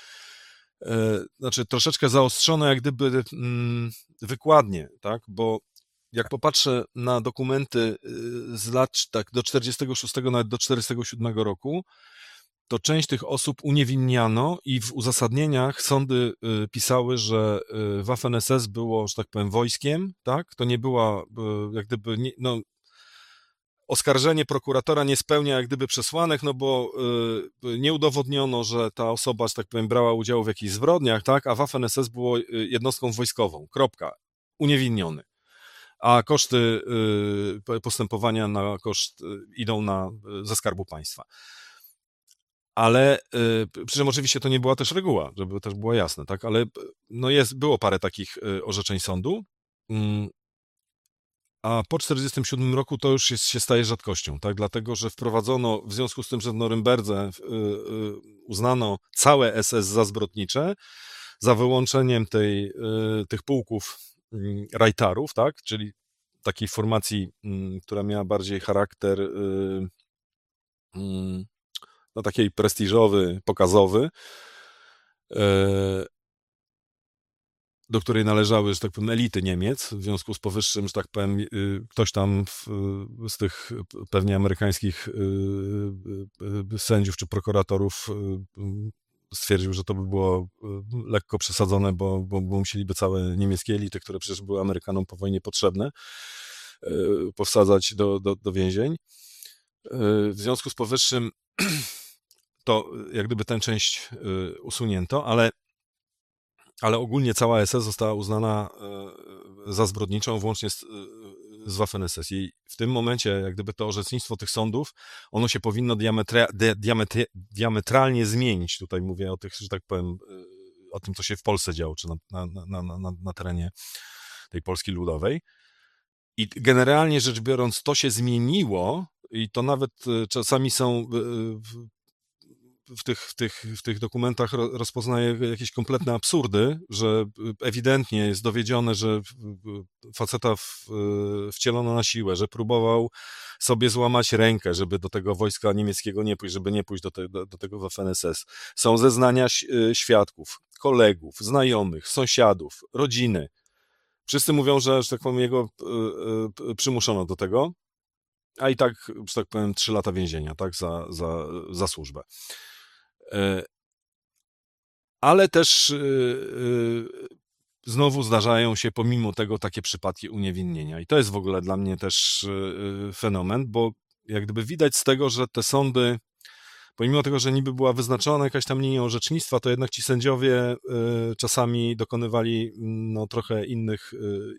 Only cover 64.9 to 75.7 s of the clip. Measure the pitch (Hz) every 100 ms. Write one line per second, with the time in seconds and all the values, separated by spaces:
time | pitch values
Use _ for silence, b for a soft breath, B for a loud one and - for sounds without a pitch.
64.9 | - 104 95 151 - 135 - - 107 104
65.9 | - _ _ _ _ 101 - 107 - 107
66.9 | 110 - 107 95 _ 104 95 95 95 -
67.9 | 101 101 104 95 104 95 98 - 101 101
68.9 | - 101 98 98 101 98 95 95 95 92
69.9 | _ _ _ _ _ _ _ _ _ _
70.9 | 92 98 95 95 92 104 _ _ - b
71.9 | b b 110 104 - 104 - 104 - 98
72.9 | 113 110 101 92 92 - 98 90 101 95
73.9 | 104 156 - B B B B B B B
74.9 | B B B - - 101 98 98